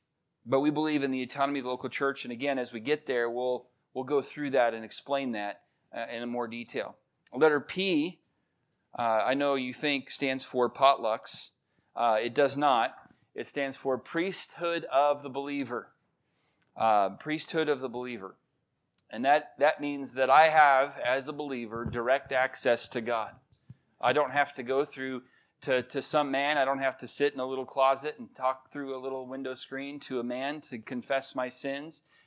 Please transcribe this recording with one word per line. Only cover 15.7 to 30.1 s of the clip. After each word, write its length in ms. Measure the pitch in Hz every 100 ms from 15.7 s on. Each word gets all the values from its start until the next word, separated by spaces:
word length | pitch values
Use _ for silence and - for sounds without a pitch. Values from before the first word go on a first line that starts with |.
| 117 - _ _ _ _ _ _ _ _ -
Uh, 340 | 110 104 98
priesthood 580 | 101 151 156 - 160 151
of 120 | 135
the 80 | 131
believer. 480 | 120 127 117 95 - _ _ _ _ _ _ _
And 140 | 110
that, 300 | 135 151 151 -
that 220 | 147 156
means 340 | 147 143 131
that 160 | 123 131
I 180 | 139 160
have, 500 | 156 147 135 143 139
as 300 | 123 135 139
a 40 |
believer, 520 | 147 147 127 113 113
direct 480 | 117 120 120 139 -
access 560 | 131 131 - 131 117 -
to 120 | 123
God. 300 | 113 117 104 - _ _ _ - _ -
I 120 | 120
don't 200 | 139 135
have 220 | 139 139
to 80 | -
go 220 | 120 127
through 380 | 147 - 131 127 - _ _ _
to, 200 | - 127
to 180 | 123 143
some 300 | - 151 143
man. 260 | 135 143 151
I 80 |
don't 140 | 135 139
have 200 | 135 127
to 100 | 120
sit 260 | - 143
in 60 | 143
a 60 | 131
little 180 | 131 127
closet 500 | 139 135 131 151 147
and 160 | 113
talk 360 | - 131 127 _
through 260 | 147 135 131
a 40 |
little 260 | 135 131 127
window 280 | 135 131
screen 460 | 127 - 135 139 143
to 200 | -